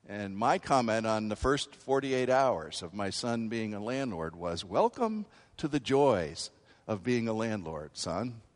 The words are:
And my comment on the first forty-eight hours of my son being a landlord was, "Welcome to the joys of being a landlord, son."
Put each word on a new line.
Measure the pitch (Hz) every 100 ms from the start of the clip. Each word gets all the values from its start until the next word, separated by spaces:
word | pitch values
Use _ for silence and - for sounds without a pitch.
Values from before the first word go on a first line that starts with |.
| -
And | 101 101
my | 98 120 185
comment | - 139 117 110
on | 110 110 107
the | 107
first | 127 139 -
forty-eight | - - 135 135 127 127
hours | 127 135 90 78 -
of | 87
my | 98 98
son | - 123 117 110
being | 117 110
a | 101
landlord | 107 131 135 85 80
was, | 85 87 85
"Welcome | 95 110 226 254 226 214 208 - - -
to | 156
the | 143
joys | 120 135 143 101 78 - - _ _ - -
of | 104
being | 123 123 113
a |
landlord, | 110 113 107 80 78 76
son." | - 87 85 127 113 -